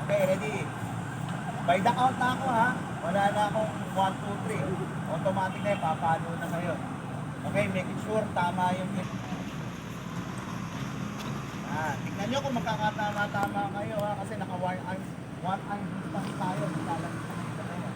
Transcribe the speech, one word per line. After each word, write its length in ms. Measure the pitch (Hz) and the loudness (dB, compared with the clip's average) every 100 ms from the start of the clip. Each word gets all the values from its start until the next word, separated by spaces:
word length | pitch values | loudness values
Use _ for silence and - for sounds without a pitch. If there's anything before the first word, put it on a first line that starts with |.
Okay, 180 | 151 202 185 | 2 4 6
ready? 400 | 190 208 196 - - - - - - - - - - | 4 0 -2 -4 -4 -4 -4 -4 -4 -4 -4 -4 -2
By 160 | - - | 2 6
the 120 | - 320 | 6 6
count 240 | 254 247 | 4 6
na 80 | 247 262 | 2 2
ako, 100 | 262 | 2
ha? 240 | 226 226 - - - 160 | 4 4 4 -4 -4 0
Wala 160 | 190 202 | 4 4
na 120 | 208 208 | 4 2
akong 240 | 208 214 208 - 185 | 2 0 -2 -2 2
one, 200 | 190 196 | 2 2
two, 160 | 202 202 | -4 -2
three. 240 | - 208 190 185 - - - - | -2 0 0 0 -2 -2 -2 0
Automatic 480 | 196 190 190 185 | 2 2 0 0
na 80 | 196 | 2
yun, 80 | 196 | 2
papalo 480 | 165 156 165 165 160 165 | 2 2 4 2 0 -2
na 120 | 170 | -2
kayo. 240 | 165 170 151 - - - - - - - | -2 0 -2 -4 -6 -6 -6 -6 -4 0
Okay, 180 | 190 202 | 2 4
making 280 | 185 180 - | 2 0 -2
sure 240 | - 214 208 196 | 0 2 2 2
tama 400 | 175 180 180 180 | 2 4 4 4
yung 160 | 180 | 0
grip. 160 | 196 175 - - - - - - - - - - - - - - - - - 67 - - - - 139 - - - | 0 -2 -4 -4 -4 -4 -4 -6 -6 -8 -6 -6 -4 -4 -4 -4 -4 -4 -4 -4 -2 -4 -4 -4 -4 -4 -6 -2
Ah, 240 | 135 185 - | 0 0 0
tignan 240 | - - 208 | -2 -2 0
nyo 120 | 269 | 2
kung 140 | 277 240 | 2 0
magkakatama-tama 1040 | 226 214 214 214 208 202 208 208 202 202 202 202 | 2 2 2 2 0 2 0 2 0 0 -2 -2
kayo, 160 | 208 214 | -2 0
ha? 80 | 208 202 | 0 0
Kasi 140 | 196 214 | -4 -4
naka 200 | 196 180 | -4 -2
one 220 | 180 180 165 | 0 -2 -4
arm, 100 | 190 - - - - | -6 -6 -8 -8 -6
one 240 | 170 196 - | -2 -2 -2
arm 120 | 202 190 190 | -4 -4 -4
distance 320 | 160 160 190 - | -4 -4 -4 -2
tayo. 280 | - 151 311 | -2 0 0
Nilalagay 800 | - - - - - - - - | -2 -2 -2 -2 -4 -6 -6 -4
sa 160 | - | -4
kanila. 280 | - - - | -4 -4 -4